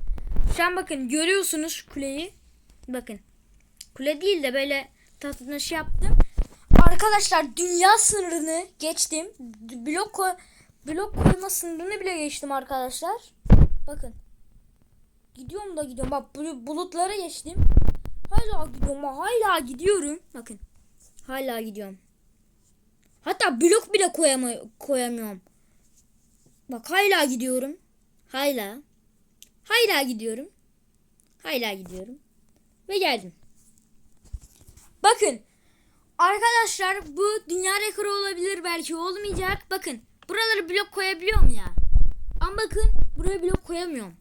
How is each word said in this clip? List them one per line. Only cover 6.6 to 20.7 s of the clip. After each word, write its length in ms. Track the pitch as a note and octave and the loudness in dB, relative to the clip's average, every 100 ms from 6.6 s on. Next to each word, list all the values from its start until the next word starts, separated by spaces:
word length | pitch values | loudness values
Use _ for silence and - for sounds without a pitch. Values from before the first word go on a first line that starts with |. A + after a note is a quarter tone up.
| - - - | 6 10 12
Arkadaşlar 680 | - G#4+ G#4 G4+ E4+ C#4+ A3+ | 10 6 2 2 0 -2 -6
dünya 400 | F4+ F4 F#4+ A4+ | -4 4 4 6
sınırını 720 | - G#4 F4 E4 D#4 E4 F#4 - | 2 -2 -4 -6 -4 -6 -8 -8
geçtim. 540 | D#4 E4 - D#4 F#4 A4+ | -8 -4 -4 -6 -10 -14
D-, 460 | A#3+ G#3+ A3+ B3 A#3+ | -20 -20 -18 -14 -8
blok 300 | E4 G#4 - | -6 -6 -6
ko-, 220 | F#4 F4+ - _ _ _ B3+ | -6 -6 -14 _ _ _ -10
blok 360 | D#4 - - | -8 -8 0
koyma 260 | - F#4 F#4+ | 2 2 -2
sınırını 500 | - E4+ E4 F4+ G#4 | -8 -8 -10 -10 -8
bile 180 | F#4+ E4+ | -6 -6
geçtim 340 | D4 - C#4+ | -8 -8 -8
arkadaşlar. 680 | C#4 C4 C4+ B3+ B3+ E4 A4+ - _ - - - - - | -8 -8 -8 -8 -8 -8 -10 -12 _ 6 8 8 4 0
Bakın. 280 | - B3 - - - - - _ _ _ _ _ _ _ - | -4 -12 -16 -20 -20 -20 -20 _ _ _ _ _ _ _ -20
Gidiyorum 420 | B3+ F#4 G4+ D#4+ | -16 -14 -12 -12
da 60 | |
gidiyorum. 280 | C#4+ B3 C4 | -12 -10 -8
Bak 240 | C#4 - C#4 | -8 -10 -12
bulu-, 320 | D#4 C4+ A#3 | -12 -10 -10
bulutlara 480 | D#4 F4+ E4 F#4 G#4 | -10 -8 -6 -6 -6
geçtim. 400 | E4+ - D#4 F4+ - - - - - - - | -10 -14 -8 2 4 6 6 4 -2 -8 2
Hala 380 | - A4+ D4+ D#4 | 2 4 2 0
gidiyorum. 360 | A#3+ - C#4 | -2 -4 -4
Bak, 140 | C#4+ C4+ | -8 -8
hala 420 | F#4+ A#4+ G#4+ E4+ | -6 -2 0 -2
gidiyorum. 600 | B3 B3+ F4+ G4+ C#4+ D#4 - | -4 -4 -2 0 -2 -10 -14
Bakın. 260 | B3+ A3+ G#3+ - | -20 -18 -20 -20